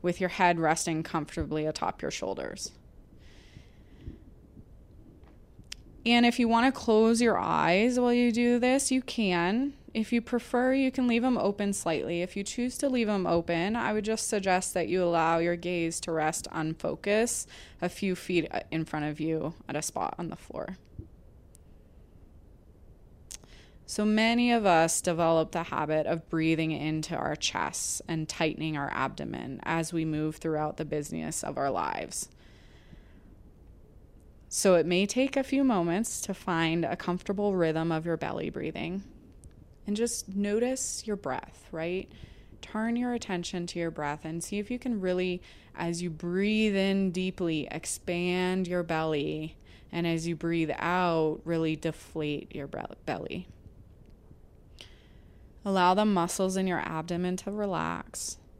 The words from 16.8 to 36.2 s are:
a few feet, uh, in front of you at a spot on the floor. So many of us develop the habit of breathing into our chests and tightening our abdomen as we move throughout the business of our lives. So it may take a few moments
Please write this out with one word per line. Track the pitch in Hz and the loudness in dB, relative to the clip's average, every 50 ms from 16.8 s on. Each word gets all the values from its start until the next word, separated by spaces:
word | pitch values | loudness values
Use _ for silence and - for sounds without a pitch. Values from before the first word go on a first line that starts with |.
| - 170 - - - 202 202 214 233 240 - - - - - - - - - - | -4 -4 -4 -2 0 2 2 2 2 2 -2 -6 -6 -10 -14 -20 -20 -20 -10 -6
a | - 180 | -6 -6
few | - - - 190 180 | -4 -2 -2 -2 -2
feet, | - - - 180 170 147 - | -2 -4 0 0 0 0 0
uh, | - 107 - - | -4 -6 -6 -4
in | - 160 160 | -4 -4 -4
front | - - 156 147 | -4 -4 -4 -4
of | 151 151 151 | -4 -4 -4
you | 151 160 160 156 - 151 170 - - - | -2 -2 -2 -2 -2 -4 -6 -8 -12 -6
at | - | -6
a | 147 | -6
spot | 156 - - - - - - - | -6 -4 -4 -4 -4 -4 -4 -6
on | 175 | -8
the | 165 - | -8 -8
floor. | - - - - - - - 190 - - - - - - - - - - - - - - - - - - - - - - - - - - - - - - - - - - - - - - - - - - - - - - - - - - - - - - - - - - - - - - | -12 -14 -12 -10 -8 -8 -8 -10 -14 -16 -18 -18 -16 -16 -16 -20 -20 -20 -20 -20 -20 -20 -20 -20 -20 -20 -20 -20 -20 -20 -20 -20 -20 -20 -20 -20 -20 -20 -20 -20 -20 -20 -20 -20 -20 -20 -20 -20 -20 -20 -20 -20 -20 -20 -20 -20 -20 -18 -16 -16 -16 -16 -20 -20 -20 -20 -20 -20 -20 -16
So | - - - 214 | -10 -4 0 2
many | 214 214 214 220 226 233 240 240 240 | 2 4 4 4 4 4 4 4 4
of | 240 233 208 | 4 4 6
us | 196 170 160 165 165 - - | 6 6 6 6 4 2 0
develop | - 185 170 160 170 165 165 165 160 156 - | 0 0 0 2 4 4 4 4 2 2 -2
the | 165 170 | -6 -4
habit | - 151 - 156 147 156 156 151 | -4 -2 -4 0 0 0 0 2
of | - 160 165 160 - | 0 -2 -2 -4 -2
breathing | - 160 160 160 165 156 160 160 | -2 2 2 2 2 2 2 0
into | 160 - 143 156 156 156 156 - 170 | -2 -2 -2 -2 -2 -2 -4 -4 -4
our | - - - 147 | -4 -2 -2 -2
chests | - - - - - 85 - - - - - - - - | -2 -4 -2 -2 -2 -2 -2 -4 -6 -6 -6 -6 -6 -6
and | - 165 160 156 | -6 -4 -4 -4
tightening | 156 - - 170 160 - - 151 160 156 | -6 -2 0 0 0 0 -2 -4 -4 -2
our | 147 143 135 | -2 -4 -4
abdomen | - - 131 135 - - 147 - - 65 64 - 135 - - | -2 -2 -4 -4 -4 -6 -8 -8 -6 -8 -8 -10 -10 -10 -6
as | - 165 165 165 160 170 | -2 -2 -2 -2 -2 -2
we | 165 160 | -2 -2
move | 160 156 151 151 156 156 | -2 -2 -2 -2 -4 -4
throughout | - - 165 156 151 156 151 - | -4 -4 -2 -2 -2 -2 -4 -4
the | - 165 | -6 -6
business | 147 151 151 147 - 160 - 160 160 160 - - | -4 -4 -4 -4 -6 -8 -6 -6 -6 -6 -6 -6
of | - 143 | -6 -4
our | - 139 139 | -2 -2 -2
lives. | 131 87 80 69 50 - - 67 - - - - - - - - - - - - - - - - - - - - - - - - - - - - - - - - - - - - - - - - - - - - - - - - | 0 -2 -2 -2 -4 -6 -6 -8 -8 -10 -10 -12 -14 -20 -20 -20 -20 -20 -20 -20 -20 -20 -20 -20 -20 -20 -20 -20 -20 -20 -20 -20 -20 -20 -20 -20 -20 -20 -20 -20 -20 -20 -20 -20 -20 -20 -20 -20 -20 -20 -20 -20 -20 -20 -18 -8
So | - - - 202 185 | -6 2 4 6 6
it | 170 151 | 6 6
may | 170 180 180 202 | 4 2 2 2
take | 202 - 247 269 269 - | 2 2 0 0 2 0
a | 277 262 | -2 -2
few | - 277 269 277 | 0 2 2 4
moments | 262 233 185 170 170 165 196 233 - - - | 4 4 2 2 2 0 0 -2 -4 -6 -8